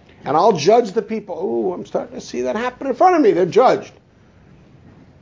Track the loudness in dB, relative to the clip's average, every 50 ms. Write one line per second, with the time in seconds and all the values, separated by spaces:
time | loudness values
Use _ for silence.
0 | _ _ -20 -14 -8 -4 0 2 2 2 2 2 2 4 4 4 2 0 -2 -6
1 | -6 -6 -6 -10 -8 -10 -10 -8 -6 -6 -4 -4 -4 -4 -6 -8 -10 -8 -8 -8
2 | -8 -8 -14 -16 -16 -12 -8 -6 -6 -4 -4 -4 -6 -6 -8 -8 -6 -6 0 2
3 | 2 4 4 4 4 4 4 2 0 0 2 4 4 4 4 0 -2 -10 -20 _
4 | _ _ _ _ _ _ _ _ _ _ _ -20 _ _ _ -20 -20 -20 -20 -20
5 | -20 -20 -20 _